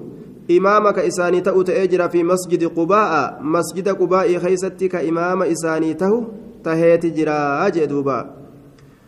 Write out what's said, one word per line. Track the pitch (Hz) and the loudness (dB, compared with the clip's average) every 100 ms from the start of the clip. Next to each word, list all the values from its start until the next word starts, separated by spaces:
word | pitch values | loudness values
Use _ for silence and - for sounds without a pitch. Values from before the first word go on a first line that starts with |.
| - - - - - | -12 -16 -20 -8 2
imaama | 175 190 208 208 | 2 4 4 2
ka | 196 | 0
isaanii | 170 175 175 180 | -2 -2 0 0
ta'u | 185 185 185 | 2 0 2
ta'ee | 175 185 | 0 2
jira | 180 170 | 0 0
في | 170 | 0
مسجد | 170 185 180 170 165 | 0 0 0 -2 0
قباء. | 165 170 208 208 156 127 - | -2 2 2 2 0 -2 -4
Masjida | 139 170 170 175 196 190 | -2 -2 -2 0 0 2
Qubaa'ii | 175 185 170 175 | 2 2 2 0
keessatti | 180 185 185 180 185 | 0 -2 -2 -4 -4
ka | 180 | -2
imaama | 165 165 175 185 170 | -2 -2 0 0 -2
isaanii | 160 160 160 160 156 | -2 -2 0 -2 0
ta'u | 190 233 226 - - - | 0 0 -2 -12 -18 -10
taheeti | 165 160 170 165 170 | -4 2 4 4 2
jira | 151 151 151 143 143 196 | 0 0 0 0 0 0
jee | 165 143 | 0 0
duuba. | 143 139 123 - - - - - - - - | 0 -2 -2 -6 -14 -20 -20 -20 -20 -20 -20